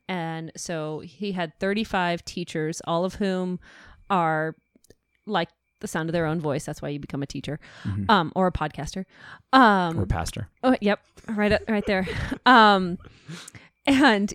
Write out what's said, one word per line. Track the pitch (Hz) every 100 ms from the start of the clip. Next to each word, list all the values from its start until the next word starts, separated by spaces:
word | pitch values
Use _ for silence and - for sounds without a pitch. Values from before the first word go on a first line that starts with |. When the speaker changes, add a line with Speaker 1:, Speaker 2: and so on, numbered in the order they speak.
| -
Speaker 1:
And | 185 165 160 160 -
so | - 165 156 156
he | 175 - 202
had | 180 165 -
thirty-five | 190 202 220 196 175 170 -
teachers, | - 170 165 156 165 -
all | 170 185
of |
whom | - 196 185 180 180 - - - - -
are | 190 160 156 160 - _ _ _ _ _ _
like | - 196 170 _ _ -
the | 208
sound | 170 160
of |
their | 170 160
own | 165
voice. | 151 139 -
That's | 147
why | 147
you | 143
become | 147 139
a | 139
teacher, | - - 147 - -
Speaker 2:
Mm-hmm. | - 101 98
Speaker 1:
um, | 202 156 -
or | 185
a |
podcaster. | - 151 - 143 190 185 - - - -
Um, | 262 233 196 175 160
Speaker 2:
Or |
a | 98
pastor. | 82 82 - - -
Speaker 1:
Oh, | 262 254
yep. | 202 208 _ _ -
Right, | 214 208
uh, | 208 -
right | 214 208
there. | 190 190 - -
<laughs> | 262
Um, | 247 254 214 196 185 175 - - - 170 - - - _ -
and | 269 269 208 202